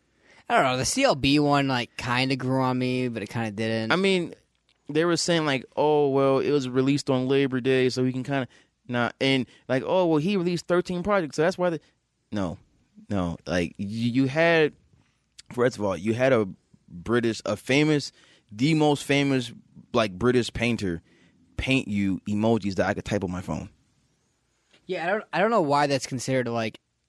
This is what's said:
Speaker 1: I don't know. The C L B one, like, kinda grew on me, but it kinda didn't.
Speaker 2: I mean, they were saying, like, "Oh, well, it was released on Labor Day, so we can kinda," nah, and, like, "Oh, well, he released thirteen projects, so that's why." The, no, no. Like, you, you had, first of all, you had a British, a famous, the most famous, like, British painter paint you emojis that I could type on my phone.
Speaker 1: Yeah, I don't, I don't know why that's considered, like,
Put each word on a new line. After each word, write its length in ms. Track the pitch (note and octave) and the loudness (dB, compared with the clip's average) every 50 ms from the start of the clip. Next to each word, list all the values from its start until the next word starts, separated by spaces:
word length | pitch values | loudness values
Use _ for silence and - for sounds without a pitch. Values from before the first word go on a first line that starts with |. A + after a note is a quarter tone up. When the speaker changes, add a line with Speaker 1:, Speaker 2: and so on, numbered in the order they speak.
| _ _ _ _ _ _ _ - _ - | _ _ _ _ _ _ _ -16 _ 0
Speaker 1:
I 60 | A#3+ | 2
don't 100 | G#3+ C#3 | 2 2
know. 120 | B2+ B2+ B2+ | 2 0 0
The 60 | B2+ | -2
C 180 | - - C4 C#4 | -2 0 0 2
L 100 | B3 E3+ | 2 2
B 240 | C3 B2+ C3+ C#3+ D3+ | 2 2 2 4 4
one, 300 | D3 C#3+ C#3+ C#3+ C#3 C3+ | 4 4 2 2 2 0
like, 260 | C3 B2 A#2 - _ - | 0 -2 -4 -6 _ -8
kinda 380 | A#2 B2 A#2+ B2+ C3 C3 C3+ | -4 -2 0 0 0 0 -2
grew 260 | B2 B2+ B2+ C3+ C3 | -2 -2 0 0 0
on 160 | C3 B2+ B2+ B2+ | 0 0 0 0
me, 300 | B2+ B2+ B2+ B2+ B2+ B2 | -2 -2 -2 -2 -2 -4
but 140 | A2+ G#2 | -4 -6
it 60 | G2+ - | -8 -6
kinda 220 | - A#2 A2+ G#2+ | -6 -4 -4 -4
didn't. 420 | G2+ G#2+ A2 A2 A2+ A2 A2 A2 | -4 -4 -4 -2 -2 -2 -2 0
Speaker 2:
I 40 | D#3 | 0
mean, 380 | F#3 G3 G3 F#3+ F3+ E3 G#2 - - _ _ _ _ _ _ _ _ _ - | 0 2 0 0 0 -2 -6 -10 -16 _ _ _ _ _ _ _ _ _ -2
they 160 | C#3+ D#3 E3+ | 0 0 2
were 120 | F3 E3 - | 2 2 0
saying, 260 | - F3+ E3+ D#3+ D#3 | 0 0 0 0 2
like, 220 | D3 C3+ B2 - - _ | 0 -2 -2 -4 -6 _
"Oh, 320 | - C#3+ D3+ D3+ D3 D3 C3+ | 0 2 2 4 4 2 2
well, 300 | C3+ C#3 C3+ C3+ C3+ C3 | 2 2 4 4 2 2
it 120 | - B2 | 2 2
was 180 | D3 C#3+ B2+ B2+ | 0 0 0 0
released 400 | B2 C3 C3 C#3 C#3+ C3+ - - | 0 0 2 2 2 0 0 0
on 180 | C3 B2+ C3 B2+ | 0 0 2 2
Labor 320 | C#3 C#3 C#3 B2+ C3 B2+ | 2 2 2 0 -2 -2
Day, 300 | A#2+ C3+ C3 C3 C3 B2 | 0 2 2 2 2 2
so 120 | A2 B2+ | 0 0
we 100 | B2+ B2+ | -2 -2
can 100 | B2 C3 | -2 -4
kinda," 260 | B2 C#3 C#3 C#3 A#2+ - _ _ _ _ _ _ _ - | -4 -4 -4 -4 -4 -6 _ _ _ _ _ _ _ -4
nah, 220 | B2 A#2+ A#2+ - - - | -2 -2 -2 -2 -2 -2
and, 240 | C3 C3+ C3+ C3 A2+ - - - _ - | 0 2 2 0 -2 -4 -10 -12 _ -2
like, 140 | B2+ C3 - | -2 -2 0
"Oh, 200 | G#2+ F3 F#3 F3+ | 0 0 2 2
well, 120 | E3 D#3+ D3 | 2 2 2
he 200 | D3+ G3+ G#3 F#3 | 0 0 0 0
released 280 | E3+ F3+ F3 D#3+ - | 0 -2 -2 -4 -2
thirteen 360 | - F3 F3+ - - F3+ F3 | -2 0 0 0 -2 -4 -6
projects, 340 | F3 G#3 G3+ G3 D#3+ C3 - | -2 -2 -2 -2 -2 -2 -2
so 60 | D#3 | 0
that's 160 | D#3 F#3 F3+ F3+ | 0 0 0 0
why." 100 | F3+ F3 | -2 -2
The, 100 | E3 D3 - _ _ _ _ _ _ _ _ _ | -2 -4 -8 _ _ _ _ _ _ _ _ _
no, 240 | G#2+ G#2 F#2+ E2 - - _ _ _ _ _ _ _ - - - | -6 -4 -4 -4 -6 -10 _ _ _ _ _ _ _ -20 -10 -6
no. 260 | G#2 F#2+ F2 E2+ - - - | -4 -2 -2 -4 -6 -8 -6
Like, 280 | - E2+ F2+ F2 - - | -2 -2 -2 -2 -2 -4
you, 460 | - G2+ G2 A2 A2+ A#2 A#2+ A2+ C3 | -8 -10 -8 -4 -4 -2 0 0 0
you 40 | C3+ | 0
had, 460 | C3 C#3 D#3+ E3 E3+ E3+ D#3+ D3+ C#3+ - _ _ _ _ _ _ _ _ _ _ _ _ - - - | 0 0 0 2 2 4 2 2 0 -2 _ _ _ _ _ _ _ _ _ _ _ _ -20 -20 -8
first 240 | - B2 A#2+ B2+ A2 | -2 0 0 0 0
of 80 | G2+ G#2 | 0 -2
all, 120 | G2 F#2 D#2+ | -2 -2 -2
you 160 | F#2+ A2+ G#2+ | -2 -2 0
had 180 | A#2+ C3 C3+ | 2 2 2
a 160 | B2+ A2 G#2 F#2 - - _ _ _ _ _ - | 2 2 0 -2 -6 -12 _ _ _ _ _ -20
British, 540 | F2 F2 E2+ G#2 A#2 A#2+ A#2 A2+ G#2+ - - | -18 -10 -4 0 0 2 2 0 -2 -4 -4
a 120 | G#2 G#2 - | -6 -6 -6
famous, 520 | - - C3 D3 D3+ D#3 D3+ C#3 - - - _ _ _ _ _ _ _ | -2 0 2 2 4 4 2 0 -2 -6 -12 _ _ _ _ _ _ _
the 220 | G#2 G#2+ C3+ D#3+ | -4 0 2 2
most 320 | D#3+ D3+ D3+ D3+ C#3+ C#3 - | 4 4 4 4 2 0 0
famous, 480 | - C#3 C#3+ C#3 C#3 C3+ C3 A#2+ A#2+ - - - _ - - - _ | 0 2 2 2 2 0 0 -2 -6 -12 -18 -20 _ -20 -20 -10 _
like, 260 | - A#2 A2 G2 F2+ F2+ | 0 0 0 0 -2 0
British 320 | A#2 B2 B2 A#2+ A2+ - | 2 2 4 2 2 0
painter 520 | - - A#2 A#2+ A2+ G#2 G#2 F2+ E2+ E2 - _ _ _ _ _ _ _ _ _ _ - | -2 -2 0 0 0 0 -2 -4 -4 -4 -8 _ _ _ _ _ _ _ _ _ _ -6
paint 300 | - C3 C3 C3 - - | -2 0 0 0 0 -2
you 340 | G#2 G2+ G2+ F#2+ F#2 - - | -2 0 0 0 -2 -2 -4
emojis 500 | G#2 G#2 G#2 A2 A2+ A#2 A2 G2+ G2+ F#2 | -4 -2 0 2 2 2 2 0 -2 -2
that 100 | G2+ F2+ F#2+ | 0 0 0
I 60 | - | -2
could 100 | F2+ - | -4 -4
type 180 | - A2 G2+ | -4 -2 -2
on 80 | G2 F2+ | -2 -4
my 120 | F2+ F2+ | -6 -8
phone. 260 | - E2 D#2 C#2+ F2+ - _ _ _ _ _ _ _ _ _ _ _ _ _ _ _ _ _ _ _ _ _ _ _ | -8 -8 -8 -8 -8 -12 _ _ _ _ _ _ _ _ _ _ _ _ _ _ _ _ _ _ _ _ _ _ _
Speaker 1:
Yeah, 180 | - F3+ E3 E3 | -8 -8 -4 -2
I 60 | F3 | -2
don't, 140 | G#3 G#3+ - - - | -2 -2 -4 -4 0
I 60 | E3 | 0
don't 100 | G3+ A3+ | 2 2
know 100 | A#3 G#3 | 2 2
why 280 | D#3+ C#3 C#3 C#3+ D3 C#3+ | 2 4 4 2 4 2
that's 180 | C#3 C3 - | 0 -2 -2
considered, 420 | - C#3 A#2 - C3+ C3 B2+ A#2+ A#2+ | -4 -8 -6 -2 -2 0 0 0 0
like, 320 | A#2 A#2 A2+ A2 - - _ _ _ _ _ | -2 -2 -2 -4 -6 -10 _ _ _ _ _